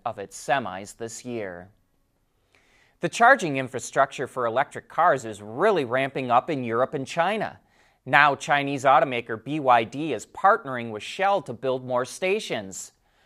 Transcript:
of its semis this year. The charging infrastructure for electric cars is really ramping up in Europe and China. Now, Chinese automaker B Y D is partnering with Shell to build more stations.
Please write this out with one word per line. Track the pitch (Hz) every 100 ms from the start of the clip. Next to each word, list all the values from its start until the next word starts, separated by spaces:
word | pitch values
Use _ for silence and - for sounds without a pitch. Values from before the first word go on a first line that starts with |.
| 120
of | 110
its | 98 -
semis | - 139 107 92 101 -
this | 117 117 123
year. | 117 98 87 92 _ _ _ _ _ _ _ _ _ _ _ _ _
The | 165
charging | - 233 269 180 135
infrastructure | 131 120 - - 139 - 127
for | - 120
electric | 117 143 123 -
cars | - 170 143 113
is | 98
really | 104 117 202 190
ramping | 127 127 135 143 127
up | 120 -
in | 147
Europe | 123 113 131
and | 151 131
China. | - 170 220 123 - _ _ _ _ -
Now, | 143 147 135
Chinese | - 143 139 139 131
automaker | 143 160 123 120 113
B | 139 156
Y | 131 120
D | 113 135 156
is | 110 -
partnering | - 190 220 143 127 117
with | 107
Shell | - - 196 202
to | -
build | 117 135 131 127
more | 123 127
stations. | - 185 208 - 139 98 92 - _ _ _